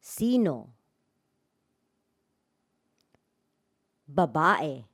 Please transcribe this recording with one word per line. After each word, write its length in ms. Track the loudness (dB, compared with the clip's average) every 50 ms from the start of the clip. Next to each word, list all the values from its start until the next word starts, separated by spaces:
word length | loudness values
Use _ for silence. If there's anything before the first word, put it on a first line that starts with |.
| _
Sino? 720 | -16 -8 -4 0 2 2 2 2 2 0 -4 -10 -18 -20 _ _ _ _ _ _ _ _ _ _ _ _ _ _ _ _ _ _ _ _ _ _ _ _ _ _ _ _ _ _ _ _ _ _ _ _ _ _ _ _ _ _ _ _ _ _ _ _ _ _ _ _ _ _ _ _ _ _ _ _ _ _ _ _ _ _ -6
Babae. 720 | 0 0 0 0 2 2 2 4 2 2 0 -4 -6 -10 -14 _